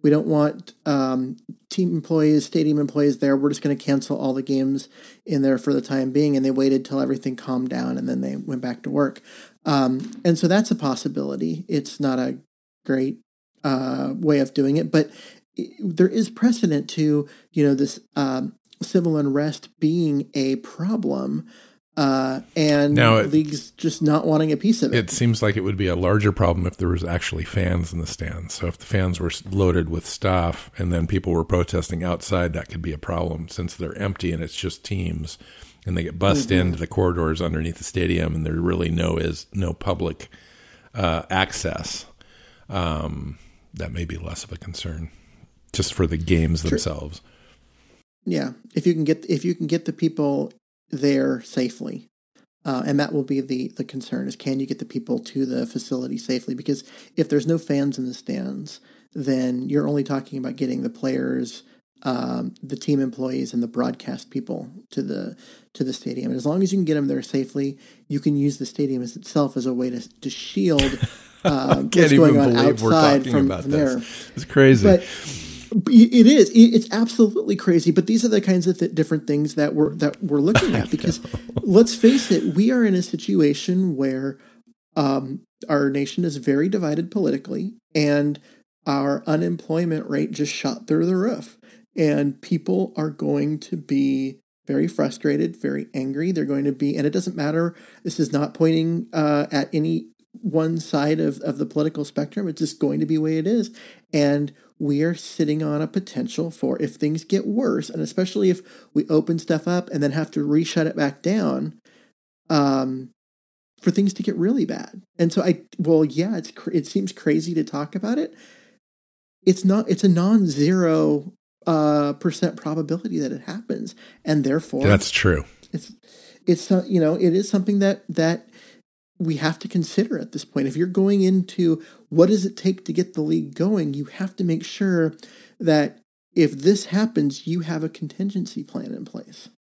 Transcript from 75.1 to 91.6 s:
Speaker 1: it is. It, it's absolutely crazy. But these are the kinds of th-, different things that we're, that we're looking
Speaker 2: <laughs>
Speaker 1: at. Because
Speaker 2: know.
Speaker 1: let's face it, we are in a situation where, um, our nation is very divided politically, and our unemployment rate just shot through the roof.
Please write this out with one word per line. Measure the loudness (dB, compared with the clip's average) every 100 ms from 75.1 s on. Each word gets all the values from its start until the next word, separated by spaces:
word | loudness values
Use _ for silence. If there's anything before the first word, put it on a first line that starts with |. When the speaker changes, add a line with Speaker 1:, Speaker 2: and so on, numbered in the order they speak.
| -12 -12 -12 -14 -16 -4 -2 8
Speaker 1:
it | 10 10 10 8
is. | 10 8
It, | 10 10
it's | 8 2
absolutely | -2 -2 4 4 4 -2 0
crazy. | 2 4 4
But | 2 2
these | 2 4
are |
the | 2
kinds | 2 2 2
of | 0
th-, | -2 -2
different | 0 -2 0
things | 0 0
that | 0 -2 2
we're, | 0 0
that | -4 -2
we're | -2 2
looking | 4 2 2 0
Speaker 2:
<laughs> |
Speaker 1:
at. | -2
Because | -2 -2 -4
Speaker 2:
know. | -8 -12 -6 -6
Speaker 1:
let's | 4 6 6
face | 6 6 6 2
it, | 0 2 2
we | 2
are | 4
in | 2 2
a |
situation | -2 -6 -2 2 4 2 0 0 0 0
where, | -2 -2 -6 -8 -18 _ _ _ _ -2
um, | 0 0 -4 -12 _ _ -2
our | 0 2
nation | 0 -4 -2
is | -2 -2
very | 0 2 2
divided | 0 -2 -2 -4
politically, | -2 -2 -2 -6 -8 -8 -10 _
and | 0 2 2 0 -4 _ _ _ _ -4
our | -2 0 -2 -2
unemployment | -2 0 -2 -2 -2 0 -4 -2
rate | -2 -2
just | -4 -4
shot | -4 -6 -6 -2
through | 0 2
the | 0
roof. | 0 -4 -10 -20